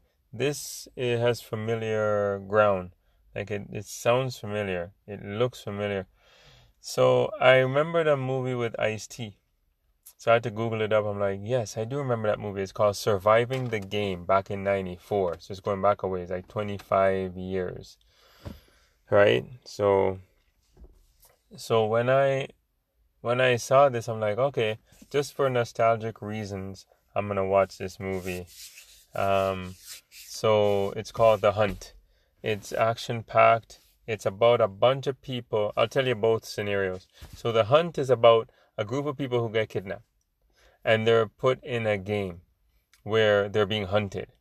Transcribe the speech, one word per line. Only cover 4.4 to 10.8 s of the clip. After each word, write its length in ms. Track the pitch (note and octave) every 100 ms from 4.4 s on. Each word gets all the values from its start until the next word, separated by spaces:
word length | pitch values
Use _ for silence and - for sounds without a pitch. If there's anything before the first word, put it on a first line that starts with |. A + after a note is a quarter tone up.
| G#2+ G#2 G2 F2+ F2 _ -
It 180 | G2
looks 380 | G2+ G#2 B2 -
familiar. 440 | - G2+ G#2 G2 F#2 _ _ _ - - _ _
So 480 | - - B2+ B2+ B2 -
I 160 | B2+ C3
remembered 520 | C3 C#3 D#3+ E3+ D#3
a 80 | C#3+
movie 360 | C3 C3 B2+
with 240 | B2 A#2 -
Ice-T. 600 | A2 G#2+ - - A2 - _ _ _ _ _ _ - -
So 120 | -
I 40 |
had 100 | A#2
to 60 | A#2
Google 300 | G#2 A2+ A2